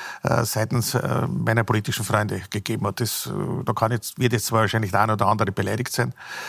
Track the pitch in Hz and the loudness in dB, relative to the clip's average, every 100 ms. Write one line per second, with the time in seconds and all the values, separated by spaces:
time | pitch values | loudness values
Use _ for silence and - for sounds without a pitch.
0 | - - - - 117 107 110 123 107 127 | -12 -4 0 2 2 0 0 0 0 0
1 | 120 123 - 95 113 113 113 110 104 - | 0 0 0 0 2 2 2 0 0 -4
2 | 107 107 98 98 90 104 - 113 104 - | 0 0 0 -4 -4 -6 -4 -2 -2 -2
3 | 113 - - 101 98 - - 110 110 120 | -2 -2 -4 -4 -4 -2 -2 0 2 0
4 | - - 123 117 - 113 104 104 92 95 | -4 -2 2 2 2 2 4 2 2 2
5 | 110 107 101 107 101 98 98 104 127 - | 4 4 4 4 2 0 0 -2 -2 -2
6 | 123 - - - | -2 -4 -12 -12